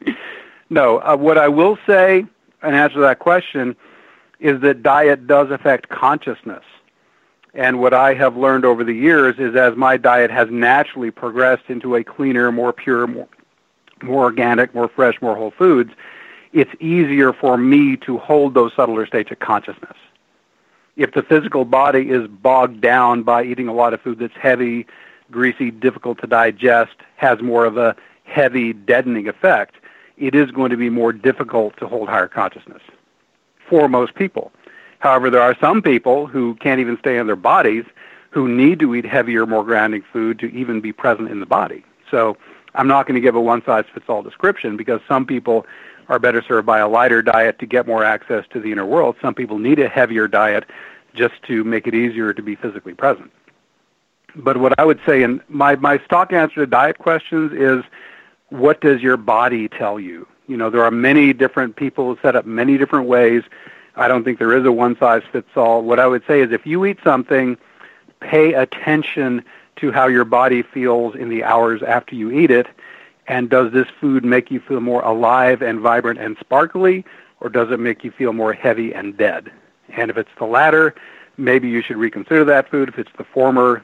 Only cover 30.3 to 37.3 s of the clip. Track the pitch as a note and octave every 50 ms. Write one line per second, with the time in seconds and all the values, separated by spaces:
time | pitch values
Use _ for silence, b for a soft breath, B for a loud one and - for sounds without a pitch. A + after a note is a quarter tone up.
30.3 | C3 D3 D3 B2+ B2 C3 C3 B2+ B2 A#2 A#2+ A#2+ A#2 A#2+ A#2 A#2 A2+ G#2+ G2 C3
31.3 | B2+ - C#3+ A#2 - A#2 A2 G#2 - - B2 G2+ A#2 A#2 G#2+ G2 G#2+ G2+ F2+ F#2
32.3 | - A2+ G2+ F#2 - - - - - - _ _ _ _ _ _ _ _ _ _
33.3 | _ _ _ _ _ _ _ - F3 D#3+ D3 C3+ B2+ B2 B2 A2+ - - G3 F#3
34.3 | - - - - B B B B B B B B B B - C#3+ C3 C3 B2 B2+
35.3 | A#2+ B2 A#2+ B2 B2 - - D3 F#3 A3 F#3+ E3 B2+ A#2 - B2+ B2 C#3+ D3 D3
36.3 | B2 C3+ A#2+ A#2 A2+ A2+ - C#3+ C3+ C3 B2+ A#2 A#2+ A2 - C#3 B2+ A#2+ A#2+ A2